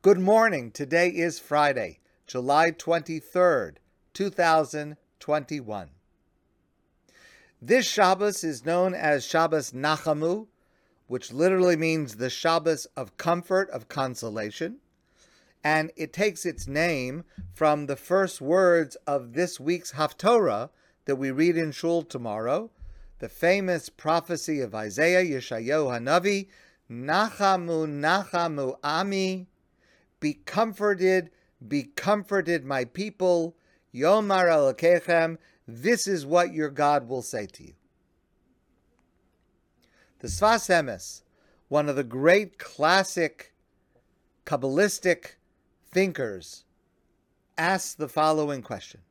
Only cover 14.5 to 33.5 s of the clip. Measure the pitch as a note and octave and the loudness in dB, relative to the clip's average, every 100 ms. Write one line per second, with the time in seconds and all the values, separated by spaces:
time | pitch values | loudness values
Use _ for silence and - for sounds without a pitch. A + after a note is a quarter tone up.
14.5 | - E3 C4 _ _ _ _ _ _ _ | -6 -8 -8 _ _ _ _ _ _ _
15.5 | _ D#3 D#3 D#3+ - D#3 - G#3+ E3 F3+ | _ 0 0 -2 -8 -10 -2 -2 -2 -8
16.5 | - C3+ C#3+ E3+ D3 B2+ D3 - - - | -8 -6 -2 0 -2 -6 -10 -14 -18 -18
17.5 | - D#3 D3+ C#3+ C#3 - F#3 F#3+ - C3+ | 0 2 2 -2 -8 0 2 2 -4 0
18.5 | F3+ F3+ E3+ D3 - - C#3+ B2 B2+ F3+ | 4 6 4 2 -6 -4 -4 -4 -4 -4
19.5 | - C#3+ F3 - C3+ D3+ - F#3+ A#3 F3 | -4 -4 -4 -6 -4 -4 0 2 4 4
20.5 | G#2 C3 _ _ _ - C3+ C3+ C3 E3+ | -2 -6 _ _ _ -6 -4 -2 2 2
21.5 | E3 D#3+ C3+ E3+ E3+ - C3 A#2 G#2+ A#2 | 2 -2 -4 0 0 -2 -8 -6 -4 -2
22.5 | D#3 A3+ _ - - - - - - E3+ | -2 -4 _ -18 -18 -20 -14 -14 0 2
23.5 | G3 F#3+ E3+ - _ D3+ E3 E3 E3 - | 2 0 -4 -6 _ 0 0 0 -6 -4
24.5 | D3 A#2+ G#2+ G#2+ G2 D#3+ F3+ F3+ C3+ - | -4 -4 -6 -8 0 4 4 2 -4 -6
25.5 | A2+ A#2 D3+ C#3 A#2+ B2 E3+ F#3+ G3 G3 | -8 -2 0 0 -2 0 2 2 -2 -4
26.5 | _ _ _ _ A#2+ C3+ F3 A3 - G3 | _ _ _ _ -10 -2 0 0 0 2
27.5 | F#3 E3+ D#3+ D#3 C#3+ D3+ F#3+ F#3+ F3 E3+ | 2 0 -2 -2 -2 0 0 -2 -4 -2
28.5 | D3 C3 - D3 D#3+ G3+ G3 F#3+ F#3 F#3 | -2 -6 -4 -4 -2 -2 -2 -2 -4 -12
29.5 | _ _ _ _ _ _ _ D3+ - - | _ _ _ _ _ _ _ -6 -6 -6
30.5 | G3+ A3+ F#3+ G#3 F#3+ F#3 F#3 E3 _ _ | -2 -2 0 0 2 2 2 0 _ _
31.5 | _ A2+ C#3+ B2 - F#3+ G#3 F#3+ G3 E3+ | _ -4 -4 -4 -4 0 0 0 -2 0
32.5 | E3 C3 C3+ B2 - G#3 - F#3 F3 E3 | -4 -2 -4 -4 -6 -10 -2 2 2 0